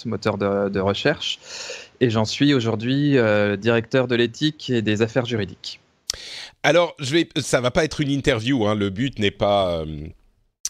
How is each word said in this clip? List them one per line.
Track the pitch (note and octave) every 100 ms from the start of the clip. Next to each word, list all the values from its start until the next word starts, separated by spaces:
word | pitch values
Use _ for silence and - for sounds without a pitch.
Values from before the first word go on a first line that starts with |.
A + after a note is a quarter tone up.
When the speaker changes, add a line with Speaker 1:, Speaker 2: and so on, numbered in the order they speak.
Speaker 1:
moteur | A2+ G#2+ A2 G2+
de, | G2+ G2+ G2+
de | G2
recherche. | G2 F#2+ C#3+ E3 - - - - - - - -
Et | B2
j'en | A2 G#2+
suis | - C#3+
aujourd'hui, | C3+ A2+ G#2+ A#2+ C#3 D3 C3+
euh, | G#2+ G#2 G#2 G2
directeur | A2 A#2 A2+ C3+ B2
de |
l'éthique | A#2 A#2 - D3+ - -
et | A#2
des | G#2+ G#2+
affaires | A2+ C3
juridiques. | A#2 A2 F#2 - - - _ _ - - - - - _
Speaker 2:
Alors, | C#3+ E3 E3 -
je | B2+
vais, | E3 E3 D3+
ça | - C#3
va | B2
pas | F3
être | D#3+ -
une | C#3
interview, | C#3 C#3+ A#2 A#2 C3+ G#2
hein, |
le | G#2+ G2+
but | F#2 C3+ -
n'est | G2+
pas, | - G2+ G2+ F#2 E2+
euh, | D#2 D2+ D#2 - _ _ _ _